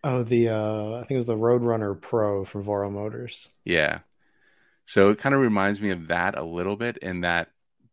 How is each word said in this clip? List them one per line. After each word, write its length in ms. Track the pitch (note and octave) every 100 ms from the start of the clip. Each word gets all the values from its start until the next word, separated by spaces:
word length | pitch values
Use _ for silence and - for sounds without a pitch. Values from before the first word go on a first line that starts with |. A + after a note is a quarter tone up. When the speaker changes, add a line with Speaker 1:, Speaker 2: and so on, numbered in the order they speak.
Speaker 1:
Oh, 180 | D3 B2+
the, 280 | A2+ A#2+ A#2
uh, 440 | A2 G#2+ G#2+ G#2+ A#2
I 20 |
think 120 | A#2+
it 40 | C3
was 100 | A#2+
the 100 | A2
Roadrunner 640 | A#2 B2 A#2+ A2+ G#2 F#2+
Pro 440 | - A#2 G#2 G2+
from 200 | F#2+ G#2
Voro 260 | G2+ G2+ G2+
Motors. 580 | G2+ G#2+ A#2 A#2+ - - _
Speaker 2:
Yeah. 360 | - E2+ D2+ - _ _ _ _ _ _ _ _ -
So 240 | - G2
it 80 | G#2
kinda 180 | C3+ C#3
reminds 420 | B2+ G#2 G2 G2+
me 100 | G#2
of 180 | F2+ D#2+
that 300 | F2 F#2 -
a 60 |
little 320 | E2 E2+ F2+ G2+
bit 220 | A#2 -
in 240 | F#2 F2+
that 300 | F2 E2+ E2 _ _ _ _